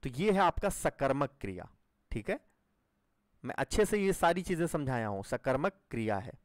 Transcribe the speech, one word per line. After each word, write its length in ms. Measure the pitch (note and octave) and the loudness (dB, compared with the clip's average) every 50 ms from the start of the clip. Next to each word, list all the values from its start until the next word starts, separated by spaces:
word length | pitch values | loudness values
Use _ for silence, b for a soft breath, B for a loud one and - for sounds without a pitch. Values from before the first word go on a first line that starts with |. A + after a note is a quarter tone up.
| - | -10
तो 60 | C#3 | -8
ये 220 | A#2+ B2+ F#3 G#3+ | -4 0 2 2
है 80 | G3 G3 | 4 6
आपका 300 | G3 E3+ - - - G3+ | 4 4 4 2 -2 -2
सकर्मक 600 | F3 - - D#3+ - - C#3 C3+ C3+ C#3 C#3+ C3+ _ _ | -2 0 -2 -2 0 2 0 2 2 2 0 -2 _ _
क्रिया, 260 | - G2+ F#2+ F2 E2 - - _ _ _ _ _ _ _ | -10 -8 -8 -8 -10 -14 -16 _ _ _ _ _ _ _
ठीक 180 | - A#2 G#2 - | -6 -6 -2 -2
है, 100 | G3+ D4 _ _ _ _ _ _ _ _ _ _ _ _ _ _ _ _ _ _ _ _ - | -4 -4 _ _ _ _ _ _ _ _ _ _ _ _ _ _ _ _ _ _ _ _ -10
मैं 120 | B2+ - | -8 -4
अच्छे 300 | - C3+ - - - G#3+ | -4 -4 -2 2 2 2
से 120 | F#3+ - | 2 2
ये 160 | G#3 G3 G3 F#3+ | 2 2 2 2
सारी 280 | - - E3+ E3+ F3+ | 4 4 4 4 2
चीजें 240 | F3+ - F#3 D#3+ E3+ | 0 -2 -2 0 0
समझाया 400 | D#3+ - D#3+ C#3+ C3 C3 A#2+ A2+ | 0 0 -2 -2 -2 -2 -2 -2
हूं, 140 | G#2+ G2+ G2 G2+ | -2 -4 -6 -6
सकर्मक 500 | - - B2 - C3+ C3 C3+ D3+ G3 - _ _ _ | -6 -6 -4 0 0 0 2 0 -2 -4 _ _ _
क्रिया 260 | - A#2 A2 G#2+ G#2+ | -6 -2 -2 0 -2
है। 160 | F#2+ G#2 - - - _ | -2 -4 -8 -14 -18 _